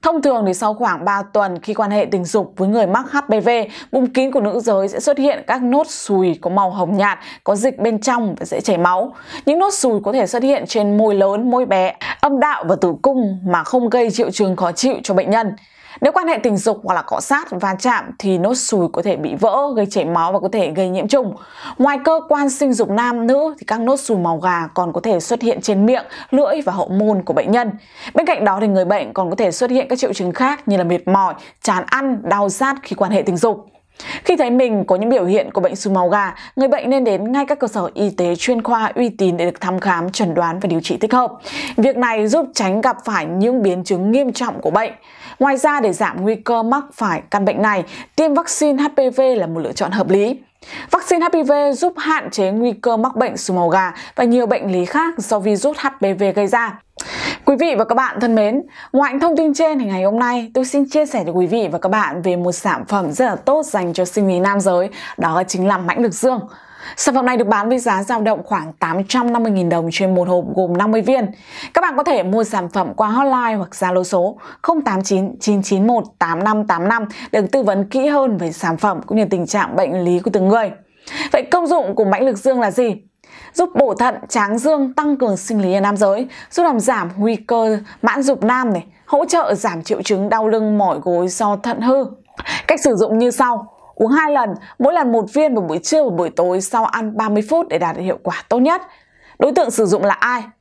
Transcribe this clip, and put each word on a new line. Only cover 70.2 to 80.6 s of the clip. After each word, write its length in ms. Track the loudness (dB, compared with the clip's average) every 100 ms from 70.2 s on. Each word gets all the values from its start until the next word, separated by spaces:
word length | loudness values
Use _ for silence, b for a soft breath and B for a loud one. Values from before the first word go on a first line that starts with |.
| 2
hộp 160 | 0 0
gồm 220 | -2 0 2
năm 140 | 2
mươi 120 | 2
viên. 240 | 2 2 0 B B B B
Các 80 | 0
bạn 140 | 2 0
có 60 |
thể 200 | 0 0
mua 220 | 2 0
sản 240 | 0 -2 -4
phẩm 260 | -2 -4 0
qua 120 | 0
hotline 460 | 2 2 2 0
hoặc 160 | -2 -6
Zalo 320 | -4 0 0
số 360 | 0 0 0 -4 B B
không 180 | -2 0
tám 220 | 0 -2
chín 340 | 0 0 -2 -4
chín 220 | 0 0
chín 240 | 0 2 2
một 180 | 2 -2 _
tám 260 | -2 0
năm 220 | 0 0 0
tám 220 | 0 2
năm 160 | 0 -4 B -2
để 100 | 0
được 80 | 2
tư 100 | 0
vấn 260 | 2 0 0
kỹ 180 | 0 2
hơn 320 | 2 0 0
về 140 | -4
sản 240 | -4 -4 0
phẩm 240 | 0 -2 -2
cũng 120 | 0
như 60 |
tình 220 | 0 -2 -2
trạng 300 | -2 -2 0
bệnh 280 | 0 0
lý 140 | 0 0
của 120 | 0
từng 180 | 0 2
người. 220 | 2